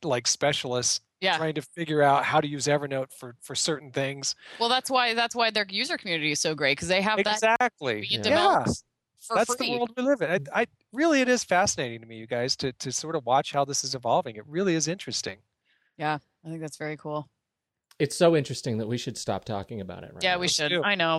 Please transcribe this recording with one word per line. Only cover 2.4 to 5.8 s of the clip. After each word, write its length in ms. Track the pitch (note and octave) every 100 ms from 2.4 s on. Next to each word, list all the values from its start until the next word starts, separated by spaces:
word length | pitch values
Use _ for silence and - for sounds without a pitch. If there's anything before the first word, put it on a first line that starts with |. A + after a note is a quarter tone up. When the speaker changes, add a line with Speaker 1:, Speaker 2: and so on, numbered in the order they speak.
Speaker 1:
to 60 | D3+
use 200 | C#3+ C#3
Evernote 440 | D3 C#3+ C3+ C3
for, 220 | - B2 A#2+
for 140 | - C3
certain 340 | - C#3+ C#3
things. 440 | C#3 C3+ C#3 C3+ - - -
Speaker 2:
Well, 80 | A#3
that's 220 | B3+ -
why, 240 | B3+ A#3+
that's 200 | A#3 A#3
why 160 | A#3+ A3+
their 160 | G#3+ G3
user 280 | G3